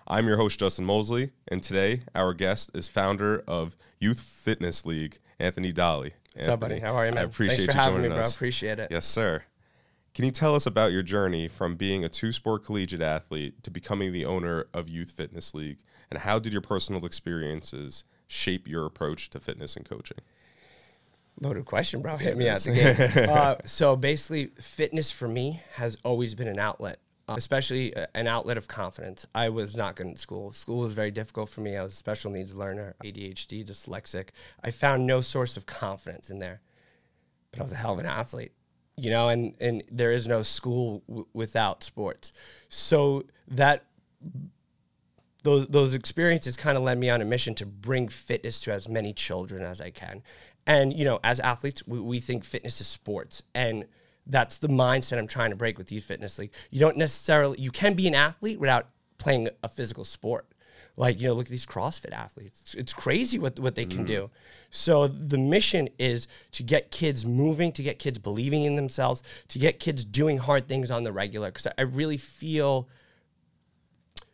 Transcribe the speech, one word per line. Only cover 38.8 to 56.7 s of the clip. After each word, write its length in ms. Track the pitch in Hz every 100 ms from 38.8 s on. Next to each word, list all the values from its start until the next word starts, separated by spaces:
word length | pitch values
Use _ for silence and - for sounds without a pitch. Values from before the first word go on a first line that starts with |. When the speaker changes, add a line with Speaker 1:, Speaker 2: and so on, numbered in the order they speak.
| _ -
Speaker 2:
you 140 | 117
know, 180 | 113 120
and, 280 | 117 117 -
and 220 | 120 113 -
there 220 | 120 117
is 160 | 120 113
no 140 | 113
school 580 | 107 - 127 123 120 104 -
w-, 180 | 113 -
without 500 | 113 110 113 104 -
sports. 480 | - - 101 - - - - - _
So 560 | - - 156 143 139 - _ -
that, 360 | 131 139 143 - _ _ _ - 131 143 - _ _ _ _ _ _ _ _
those, 240 | 147 143 135
those 280 | 147 135
experiences 600 | 131 - - 170 165 127 123
kinda 220 | 151 135
led 160 | 131 123
me 140 | 123
on 100 | 120
a 40 |
mission 320 | 107 120 120 107
to 100 | 101
bring 400 | 101 107 131 117
fitness 520 | - - 120 117 110
to 120 | -
as 160 | 101 104
many 240 | 113 104
children 500 | 104 - 90 92 95
as 160 | 87 90
I 100 | 87
can. 320 | - 90 98 - - - _ -
And, 240 | 147 135
you 120 | 156
know, 140 | 143 117
as 160 | 113 123
athletes, 440 | 127 120 139 135 -
we, 100 | 120
we 200 | 117 123
think 240 | 123 120
fitness 360 | - 123 123 -
is 60 | 107
sports, 560 | - - 101 - - -
and 320 | 123 120 110 - _ _ _ -
that's 300 | 135 117 -
the 80 | 151
mindset 500 | 135 127 131 127 120
I'm 100 | 110
trying 220 | 123 113
to 60 | 101
break 220 | 117 92
with 140 | 92
Youth 100 | 104
Fitness 340 | - - 104 -
League. 100 | 101 - -